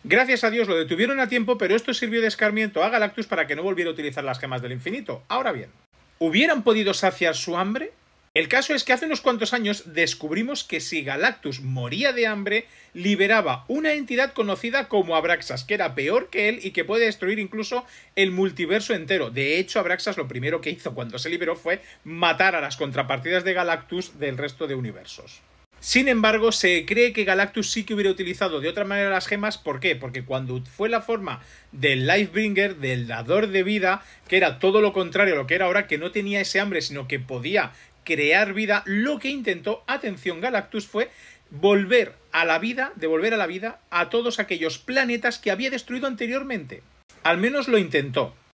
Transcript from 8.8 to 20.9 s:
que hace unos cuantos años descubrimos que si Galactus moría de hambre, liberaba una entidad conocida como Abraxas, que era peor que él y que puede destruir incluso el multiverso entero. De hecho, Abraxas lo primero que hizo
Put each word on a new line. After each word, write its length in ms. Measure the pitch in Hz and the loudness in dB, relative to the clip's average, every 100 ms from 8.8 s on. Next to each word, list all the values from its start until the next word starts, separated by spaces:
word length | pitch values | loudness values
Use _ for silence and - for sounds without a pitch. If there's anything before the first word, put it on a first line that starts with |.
que 100 | - | 2
hace 140 | 254 320 | 0 2
unos 140 | 294 | 0
cuantos 300 | 269 233 214 | 0 0 0
años 440 | 247 208 208 170 156 | 0 -2 -4 -4 0
descubrimos 680 | 165 - 151 165 233 285 | 0 0 -4 -2 -2 -4
que 160 | - 165 | -6 -6
si 220 | - 165 | -4 -6
Galactus 600 | 139 139 226 - 151 131 | -4 0 0 -2 -8 -6
moría 520 | 135 127 120 165 277 | -6 -4 -4 -2 0
de 140 | 247 226 | 2 0
hambre, 400 | 208 196 214 - - - | 0 -2 -2 -4 -20 -18
liberaba 720 | 170 185 196 202 220 170 131 - | -4 0 2 4 4 2 -4 -4
una 260 | 269 311 | -2 0
entidad 400 | 302 262 240 269 | -2 -2 0 0
conocida 560 | 262 202 190 233 269 254 | 0 -2 -2 -2 -2 0
como 260 | 208 170 160 | 0 2 2
Abraxas, 480 | 165 170 - 127 | 2 0 -2 -10
que 100 | - | -4
era 220 | 208 170 135 | -2 0 -2
peor 340 | 139 226 - | 0 0 0
que 200 | - 208 | -2 0
él 100 | 233 | -2
y 80 | 190 | -4
que 160 | 185 165 | -4 0
puede 200 | 220 226 | 2 2
destruir 340 | 214 185 214 | 0 -2 -2
incluso 440 | 190 214 214 247 247 - - - | -4 -6 -4 -4 -6 -20 -8 0
el 140 | 196 | 2
multiverso 640 | 180 190 143 165 208 208 | 2 0 0 0 0 0
entero. 380 | 202 160 190 120 | -4 0 0 0
De 260 | 120 139 165 | -2 0 0
hecho, 220 | 190 226 | 0 -2
Abraxas 380 | 175 180 - 185 | 0 -2 -2 -4
lo 100 | 135 | -6
primero 340 | 123 139 165 | -4 -4 -4
que 80 | 156 | -4
hizo 240 | 147 143 | -8 -10